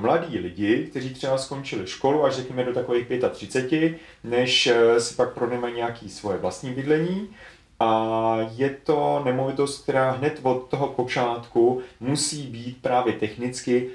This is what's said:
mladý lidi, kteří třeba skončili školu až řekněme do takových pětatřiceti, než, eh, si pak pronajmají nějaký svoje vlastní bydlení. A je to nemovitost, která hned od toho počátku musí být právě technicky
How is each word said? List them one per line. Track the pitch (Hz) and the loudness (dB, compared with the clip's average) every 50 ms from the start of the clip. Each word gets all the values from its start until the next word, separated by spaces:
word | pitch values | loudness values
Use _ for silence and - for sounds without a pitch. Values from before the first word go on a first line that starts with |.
mladý | 104 123 156 170 170 - 117 95 | 2 2 2 2 0 -2 -4 -6
lidi, | 90 87 85 98 104 104 120 139 160 - | -6 -6 -6 -2 2 2 2 2 0 -2
kteří | - 135 127 131 127 | -6 -8 -8 -8 -8
třeba | - - 135 135 135 | -6 -2 -2 -2 -2
skončili | - - 139 135 135 - 135 107 - - | -2 -4 -8 -10 -8 -8 -8 -8 -8 -8
školu | - - - 135 147 151 143 | -4 0 2 2 4 4 4
až | 131 127 | 2 2
řekněme | 127 123 - 127 127 123 | 0 -4 -4 -4 -2 -2
do | 123 123 | 0 -2
takových | 127 120 - 123 120 120 - | -2 0 0 0 0 0 0
pětatřiceti, | 127 120 123 - - - 107 98 - 131 127 127 160 156 160 165 165 - - - - - - | -2 0 0 0 -2 -4 -8 -4 -2 -2 0 2 2 2 2 2 0 -4 -12 -20 -20 -16 -8
než, | 117 120 123 127 127 123 - - 131 | -2 0 2 2 4 4 4 4 4
eh, | 117 117 117 117 117 120 | 6 6 6 6 6 4
si | 117 - - | 2 0 0
pak | - 120 - - | 0 0 0 0
pronajmají | - 123 117 123 120 120 120 120 | -2 -2 -2 -2 -2 -4 -4 -2
nějaký | 120 117 117 117 - 113 95 | -2 -4 -4 -4 -6 -12 -16
svoje | - - - 101 92 - | -14 -8 -4 -4 -2 -2
vlastní | 95 92 - - - 131 | -2 -4 -4 -6 -8 -8
bydlení. | 123 135 135 147 151 156 165 180 185 196 214 208 - - - - - - _ _ _ - | -6 -4 0 2 2 2 2 0 -2 -4 -6 -8 -12 -18 -20 -20 -20 -20 _ _ _ 0
A | 113 113 110 110 110 113 113 113 113 113 113 113 113 113 113 | 2 2 4 2 2 0 0 0 2 2 2 0 0 -2 -2
je | 117 135 139 - - - | -2 -2 -2 -2 -2 -2
to | - 151 147 147 147 147 143 139 | 0 0 2 2 2 0 0 0
nemovitost, | 127 127 131 135 135 139 139 143 139 - - - | 0 0 0 0 0 0 0 0 0 -2 -4 -4
která | - 135 131 131 131 | 0 2 2 2 2
hned | - 127 139 151 151 - 127 | 2 0 -2 -2 -2 0 0
od | 131 127 127 - - | 0 0 0 -2 -4
toho | - 135 143 135 | -2 -2 -2 -2
počátku | - - 120 - - 135 123 120 120 120 120 - - 117 117 123 127 127 127 - - - | -2 -2 -4 -2 -2 0 0 0 -2 -4 -8 -2 4 4 6 6 4 2 -4 -10 -12 -8
musí | 113 131 147 147 - - 156 147 139 120 | -4 -2 -2 0 -2 -2 -4 -6 -8 -10
být | 117 117 120 123 123 - | -12 -10 -10 -10 -8 -6
právě | - 127 123 123 123 113 104 | -2 0 2 2 2 2 0
technicky | - 107 104 - - 120 123 127 - - 127 123 123 123 - - | 0 -2 -4 -4 -4 -6 -6 -6 -6 -2 0 2 2 2 -2 -6